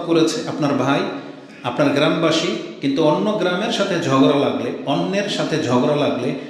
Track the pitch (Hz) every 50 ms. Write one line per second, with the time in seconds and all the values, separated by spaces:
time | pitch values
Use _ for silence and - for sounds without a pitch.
0 | - 170 165 160 160 - - - - 139 123 - 151 139 131 123 127 135 143 151
1 | - - - - - - - - - - - - - 127 123 - 147 139 131 143
2 | 151 160 170 165 165 160 147 - 175 185 220 - - - - - - 139 135 -
3 | 160 - 202 185 202 214 208 170 180 180 180 190 214 247 - - 196 - 180 165
4 | 135 135 135 135 135 - 143 143 135 120 120 - 113 127 123 - - 139 147 165
5 | 170 185 190 202 208 - - 170 151 - 160 151 147 - 127 123 131 151 147 147
6 | 139 120 - 120 120 143 151 - - -